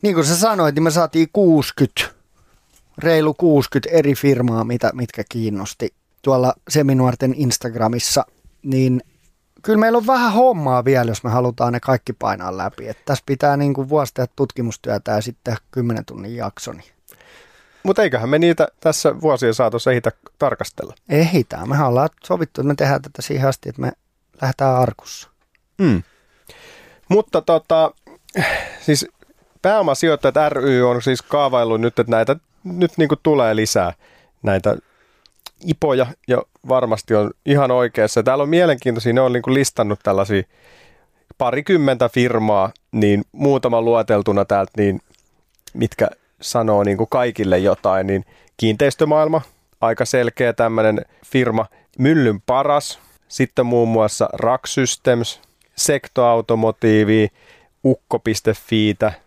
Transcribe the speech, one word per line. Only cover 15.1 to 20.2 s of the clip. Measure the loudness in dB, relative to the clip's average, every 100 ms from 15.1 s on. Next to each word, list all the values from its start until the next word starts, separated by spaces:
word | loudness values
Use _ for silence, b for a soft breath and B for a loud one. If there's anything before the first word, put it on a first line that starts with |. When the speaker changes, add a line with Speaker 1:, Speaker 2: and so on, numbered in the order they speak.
Speaker 1:
ja | -4
sitten | -4 -10
tehdä | -10 -10 _
kymmenen | -6 -6 -6
tunnin | -10 -16 -16 -10
jakso, | -12 -12 -16
niin | -16 -20 _ _ b b b b b b b
Speaker 2:
Mut | -2 0
eiköhän | 2 0 0
me | 2
niitä | 2 2 0 _
tässä | -2 0 -2 0
vuosien | -2 0 0
saatossa | 2 0 0 0
ehitä | 0 -2 -6